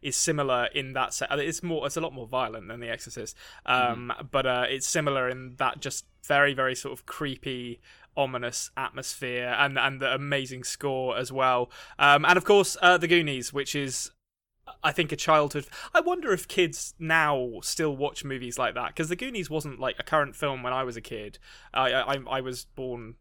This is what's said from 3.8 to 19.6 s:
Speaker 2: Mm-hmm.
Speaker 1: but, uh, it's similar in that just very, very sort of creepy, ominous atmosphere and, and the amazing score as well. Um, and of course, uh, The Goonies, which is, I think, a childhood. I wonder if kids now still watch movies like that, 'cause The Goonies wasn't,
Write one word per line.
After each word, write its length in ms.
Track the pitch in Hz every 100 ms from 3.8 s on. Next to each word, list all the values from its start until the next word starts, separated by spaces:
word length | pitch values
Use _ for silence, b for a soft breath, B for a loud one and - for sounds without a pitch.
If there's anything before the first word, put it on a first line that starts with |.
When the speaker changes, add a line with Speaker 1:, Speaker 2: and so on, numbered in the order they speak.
| 123 120 123
Speaker 2:
Mm-hmm. 160 | - 131
Speaker 1:
but, 140 | 139 131
uh, 180 | 123 123
it's 200 | 135 -
similar 420 | 170 147 135 127
in 260 | 127 127 127
that 220 | 131 139
just 260 | 139 - - _ -
very, 260 | 143 143 135
very 180 | 131 127
sort 160 | 139 -
of 80 | -
creepy, 760 | - 147 131 139 127 120 117 B B B -
ominous 540 | 139 127 120 - - -
atmosphere 800 | 131 135 131 - 131 123 123 120
and, 180 | 143 135
and 220 | 135 135
the 120 | 135
amazing 500 | 135 143 143 131 127
score 520 | 123 - 143 135 127 110
as 140 | 131
well. 380 | 131 131 123 123 B B -
Um, 260 | 143 143 147
and 100 | 180
of 60 | 175
course, 300 | 202 185 -
uh, 160 | 180 180
The 100 | 165
Goonies, 460 | 175 151 135 120
which 220 | 143 127 147
is, 360 | 139 127 - _ _ _ _ _ - -
I 80 | 151
think, 200 | 151 151
a 40 | 147
childhood. 520 | - 156 147 147 - B B
I 80 | -
wonder 300 | 330 359 311
if 140 | 185 -
kids 460 | - 170 - - -
now 520 | 160 165 151 139 123 107
still 340 | - - 156 135
watch 280 | 143 -
movies 340 | 139 135 120 120
like 160 | 123 120
that, 200 | 113 -
'cause 140 | 160
The 60 | 180
Goonies 340 | 254 233 151
wasn't, 300 | 156